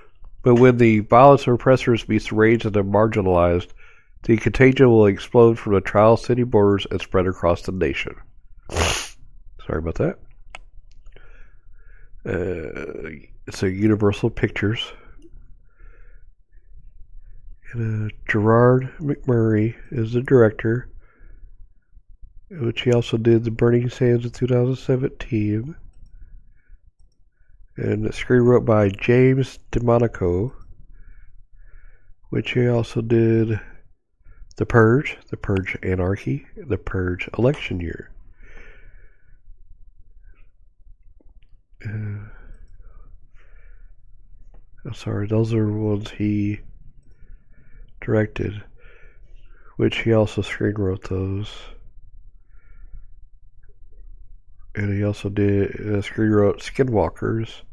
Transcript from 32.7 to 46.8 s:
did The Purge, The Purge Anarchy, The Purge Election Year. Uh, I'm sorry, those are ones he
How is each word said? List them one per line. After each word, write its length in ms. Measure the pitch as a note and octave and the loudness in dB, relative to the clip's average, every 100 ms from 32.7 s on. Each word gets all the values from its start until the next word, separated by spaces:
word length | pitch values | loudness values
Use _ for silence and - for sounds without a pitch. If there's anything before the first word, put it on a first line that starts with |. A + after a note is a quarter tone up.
| A#2+ A2+ B2 | 0 -2 -6
did 580 | A2+ A#2 A2+ A2+ A2 G#2+ - - - _ _ _ - - - - | 0 2 4 2 0 -4 -8 -20 -20 _ _ _ -20 -20 -20 -8
The 80 | - | 2
Purge, 520 | A#2+ A2 B2+ - - - | 4 6 4 0 -10 -14
The 80 | - | -10
Purge 400 | - G2 F#2+ - | -4 -4 -4 -6
Anarchy, 640 | F#2+ F#2 F2+ G2 - C#3 - - | -4 -2 -2 -2 -4 -6 -8 -16
The 200 | D#3 G2 | -8 -6
Purge 520 | - F#2+ F2+ F2+ - - | -4 -4 -4 -6 -8 0
Election 420 | A#2+ D3 - F#2 | 0 0 -6 -8
Year. 320 | E2 - - - - - - - - - - - - - - - - - - - - - - - - - - - - _ - - - - - - - - _ - G#2+ | -8 -10 -16 -20 -20 -20 -20 -20 -20 -20 -20 -20 -20 -20 -20 -20 -20 -20 -20 -20 -20 -20 -20 -20 -20 -20 -20 -20 -20 _ -20 -20 -20 -20 -20 -20 -20 -20 _ -16 -12
Uh, 420 | G#2+ G#2 G2+ G2+ - - - - - - - - - - - - - - - - - - - - - - - - - - | -10 -10 -12 -14 -18 -20 -20 -20 -20 -20 -20 -20 -20 -20 -20 -20 -20 -20 -20 -20 -20 -20 -20 -20 -20 -20 -20 -20 -18 -14
I'm 80 | |
sorry, 340 | A2 - G#2 G#2 | -12 -8 -6 -2
those 260 | A2 A2+ | -2 0
are 180 | A2+ G#2+ | 0 0
ones 400 | G#2 G#2+ G#2 G#2+ | -2 -2 -4 -6
he 480 | - G#2 G#2 G2+ G#2+ - - | -4 -2 0 -2 -6 -10 -20